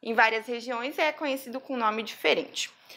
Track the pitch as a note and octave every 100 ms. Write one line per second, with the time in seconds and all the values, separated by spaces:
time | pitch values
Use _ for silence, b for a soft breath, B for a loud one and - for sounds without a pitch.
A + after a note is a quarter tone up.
0 | A3+ A3+ A3+ A3+ A3 A#3 A3+ A#3+ B3+ D#4+
1 | D#4 D4+ D4+ C4+ B3+ B3 - C4 A3 A3
2 | G#3+ - D#4 - - - - - B